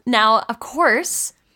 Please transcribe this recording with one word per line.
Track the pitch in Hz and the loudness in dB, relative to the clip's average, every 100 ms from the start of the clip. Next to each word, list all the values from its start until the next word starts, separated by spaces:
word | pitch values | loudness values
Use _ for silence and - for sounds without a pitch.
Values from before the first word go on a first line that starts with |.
| - | -2
Now, | 233 220 220 - | 2 4 2 0
of | 226 | -8
course, | - 277 320 226 - - - - _ | -8 0 2 2 -2 -6 -8 -12 _